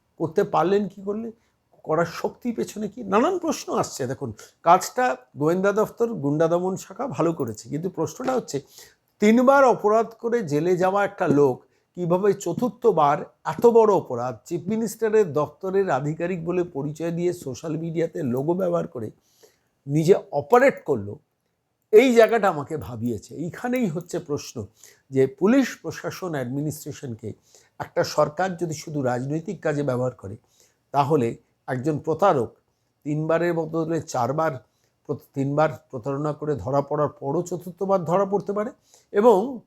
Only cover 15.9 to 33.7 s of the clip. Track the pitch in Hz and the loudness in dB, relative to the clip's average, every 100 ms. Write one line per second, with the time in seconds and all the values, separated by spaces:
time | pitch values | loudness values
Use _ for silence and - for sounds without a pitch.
15.9 | 147 147 160 170 185 165 180 175 139 143 | 0 -2 -4 -4 -4 -4 -2 -2 -4 -8
16.9 | 151 170 170 175 175 - 127 165 156 165 | -6 -6 -2 -2 -4 -8 -10 -8 -6 -4
17.9 | 165 165 180 143 123 143 180 180 170 170 | -2 -4 -2 -4 -2 0 0 0 -2 -4
18.9 | 123 110 - _ _ _ _ _ _ - | -8 -12 -14 _ _ _ _ _ _ -4
19.9 | 147 160 202 - 143 143 240 269 - - | 2 4 4 2 -6 4 6 6 2 -2
20.9 | 131 101 - _ _ _ _ _ _ _ | -4 -6 -14 _ _ _ _ _ _ _
21.9 | 214 262 233 220 226 196 156 135 156 95 | 6 8 8 6 6 2 0 -4 -6 -8
22.9 | 123 120 107 - - 180 - 247 254 220 | -6 -4 -6 -8 -10 -10 -8 -4 -2 -2
23.9 | 156 - 170 - 143 - 127 98 _ - | -4 -6 -8 -4 -6 -8 -12 -12 _ -20
24.9 | _ - 131 131 - 190 269 247 - 165 | _ -4 0 0 2 4 4 2 -2 -12
25.9 | 147 - - 185 151 123 139 151 - 156 | -10 -10 -8 -6 -6 -4 -4 -4 -6 -10
26.9 | 131 139 110 110 - _ _ _ - - | -12 -12 -10 -12 -14 _ _ _ -14 -8
27.9 | - 165 - 147 151 185 175 170 156 - | -4 -2 0 0 0 -4 -4 -6 -8 -8
28.9 | 151 123 123 139 156 160 185 156 147 143 | -4 -2 -2 -4 -6 -6 -6 -4 -2 -2
29.9 | 123 127 123 95 - _ _ _ _ _ | -2 -4 -6 -14 -16 _ _ _ _ _
30.9 | 135 139 156 117 - _ _ - 131 135 | 0 2 2 2 -2 _ _ -8 -6 -2
31.9 | 147 - 156 196 151 107 - _ _ _ | -4 -2 2 2 2 0 -8 _ _ _
32.9 | _ 143 151 156 165 175 165 160 | _ -6 -4 0 0 0 -2 -2